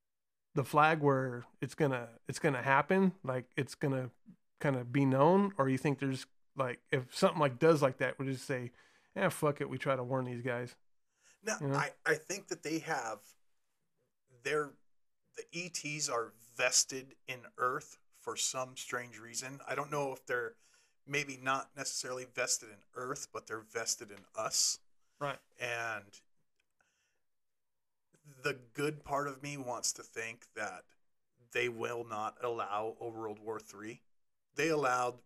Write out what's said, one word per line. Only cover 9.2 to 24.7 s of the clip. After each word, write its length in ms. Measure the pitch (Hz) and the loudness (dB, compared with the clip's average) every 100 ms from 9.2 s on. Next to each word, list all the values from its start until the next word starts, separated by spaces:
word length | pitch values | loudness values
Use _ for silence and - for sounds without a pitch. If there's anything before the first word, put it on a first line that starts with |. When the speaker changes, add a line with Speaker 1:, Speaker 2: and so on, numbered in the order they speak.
| 185 | -2
Speaker 1:
fuck 320 | - 147 143 | 2 0 0
it, 80 | 139 | -4
we 80 | 131 | -2
try 180 | 143 131 | 0 0
to 80 | |
warn 220 | 123 131 127 | 0 -2 -2
these 160 | 117 | -4
guys." 340 | 123 120 123 - _ _ _ _ _ _ | -4 -4 -6 -12 _ _ _ _ _ _
Speaker 2:
No, 140 | 214 208 | -6 -4
Speaker 1:
You 80 | 143 | 0
know? 60 | 139 | 0
Speaker 2:
I, 160 | 143 - 156 | 0 -2 0
I 100 | 151 | 0
think 320 | - 196 - | -2 -10 -8
that 160 | 170 | -8
they 160 | 147 160 | -4 -4
have, 400 | 156 143 113 104 - - _ _ _ _ _ _ _ _ _ 123 | -2 -4 -4 -8 -14 -20 _ _ _ _ _ _ _ _ _ _
they're, 300 | 135 151 143 - _ _ _ _ _ - | -2 -2 -2 -8 _ _ _ _ _ -18
the 80 | - | -12
E 180 | 170 180 | -10 -8
Ts 400 | - 147 151 147 | -8 -6 -4 -2
are 240 | 120 110 - - - | -2 -4 -10 -12 0
vested 600 | 123 - - 131 135 - - | 2 4 2 -2 -10 -14 -12
in 140 | 123 - - | -12 -12 -2
Earth 400 | 127 147 - - _ _ | -2 -2 -8 -20 _ _
for 160 | - 107 | -10 -4
some 400 | - 131 127 127 | -2 -2 -6 -8
strange 440 | - 123 120 110 | -6 -6 -6 -14
reason. 400 | 117 117 131 139 - | -12 -10 -10 -10 -6
I 80 | 131 | -4
don't 160 | 147 | -2
know 200 | 147 139 | -2 -2
if 120 | 131 - | -4 -2
they're 300 | 123 113 - _ _ _ _ - | -2 -2 -8 _ _ _ _ -4
maybe 320 | 143 143 127 | -4 -4 -4
not 320 | 131 135 - 139 | -2 -2 -4 -10
necessarily 480 | 139 - 127 127 123 | -8 -6 -6 -8 -6
vested 440 | 127 127 - 113 | -4 -2 -2 -6
in 140 | 101 _ 123 | -20 _ -8
Earth, 320 | 127 143 - | -6 -6 -8
but 140 | 110 - | -12 -8
they're 160 | 113 | -10
vested 500 | 107 117 113 - 107 | -6 -4 -4 -4 -8
in 140 | 98 - 110 | -16 -12 -6
us. 440 | 110 - - | -2 2 2